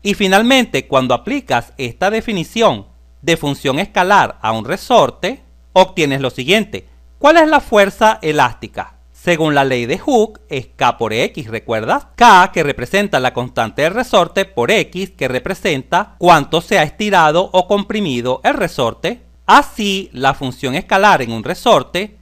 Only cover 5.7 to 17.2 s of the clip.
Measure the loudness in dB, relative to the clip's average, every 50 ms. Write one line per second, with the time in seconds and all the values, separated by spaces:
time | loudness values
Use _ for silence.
5.7 | _ 2 2 2 0 -2 -2 -2 -2 -4 -4 -6 -6 -6 -2 0 0 0 0 -4
6.7 | -10 -14 -14 -16 _ _ -20 -20 _ 0 2 4 6 6 4 4 2 0 0 2
7.7 | 4 4 4 2 2 2 2 2 2 0 -4 -2 2 2 0 0 0 -8 -16 -12
8.7 | -12 -12 -12 -12 -16 _ _ _ _ _ -2 -2 0 0 0 0 2 2 2 2
9.7 | 0 -2 -2 -4 -6 -4 -2 0 2 2 0 0 -6 -20 -14 _ -10 -10 -10 -12
10.7 | _ -2 -2 -2 0 -2 -6 -4 -2 -2 -4 -4 -6 -12 -14 -10 -12 -12 _ -6
11.7 | -6 -4 -2 -2 -4 -4 -4 -12 0 6 6 8 8 8 6 4 0 -4 -2 -2
12.7 | -4 -6 -8 -4 -2 -2 -2 0 -2 -2 -2 -2 -4 -4 -8 -6 -4 -4 -4 -4
13.7 | -2 -2 -2 -2 -2 -4 -6 0 0 0 0 0 -2 -6 -6 -4 -4 -4 -2 0
14.7 | 0 -2 -2 -4 -8 -10 -10 -10 _ -8 -6 -4 -4 -6 -6 -6 -10 -6 -4 -4
15.7 | -4 -4 -4 _ -2 -2 -2 -4 -10 _ 4 4 4 4 4 -2 -4 -6 -2 0
16.7 | 0 0 0 -2 -4 -6 -2 0 2 2